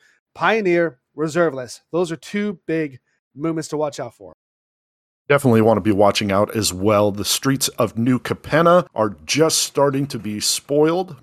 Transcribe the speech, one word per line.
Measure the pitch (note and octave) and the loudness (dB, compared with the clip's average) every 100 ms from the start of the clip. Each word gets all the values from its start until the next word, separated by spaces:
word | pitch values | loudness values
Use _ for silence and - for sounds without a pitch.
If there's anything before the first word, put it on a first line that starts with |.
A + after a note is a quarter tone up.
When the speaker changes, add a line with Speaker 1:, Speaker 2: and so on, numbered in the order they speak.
| _ _ _ - | _ _ _ -4
Speaker 1:
Pioneer, | E3+ A3 F#3+ E3+ E3 C3 _ - | 0 0 2 0 0 -4 _ -8
reserve | D#3 D#3 E3 | -4 0 0
list. | C3 A#2+ - _ | -2 -12 -16 _
Those | D#3+ F3 | -4 -4
are | E3 | -6
two | - G3+ G#3 F3+ - | -8 -6 -6 -6 -4
big | D#3+ D3+ B2+ _ _ _ C3 | -4 -4 -10 _ _ _ -8
movements | D#3+ D#3+ D#3 | -6 -6 -6
to | D3+ | -4
watch | D3+ C#3 | -6 -6
out | A#2+ | -12
for. | - F2+ - _ _ _ _ _ _ _ _ - | -14 -20 -20 _ _ _ _ _ _ _ _ 0
Speaker 2:
Definitely | C#3+ C3 A2+ | 2 4 6
wanna | A2 G#2 | 6 4
be | G#2+ | 2
watching | G2 G2+ - G#2 | 4 4 4 0
out | G2 G#2 A2+ | 0 0 -2
as | F#2 | -4
well. | F2+ G#2 G#2 G#2 | -2 0 2 2
The | G2+ F#2+ | -2 -4
streets | - C#3 C3+ - | -2 -2 -2 -4
of | - A2 A2 | -2 -4 -2
New | A#2+ B2+ | -2 -2
Capenna | - - - D3 E3+ F3+ D#3 A2+ | -2 -8 -2 0 4 4 2 -2
are | G#2+ D#2 D#2 | -4 -4 -4
just | C#3 D#3+ - | 0 0 0
starting | - - C#3+ C3+ C#3 | -2 0 0 0 -6
to | A#2+ | -8
be | G#2 G#2 | -8 -6
spoiled. | - - - C#3+ D#3 F3 F#3 C3+ | -4 -6 -2 2 2 0 -6 -12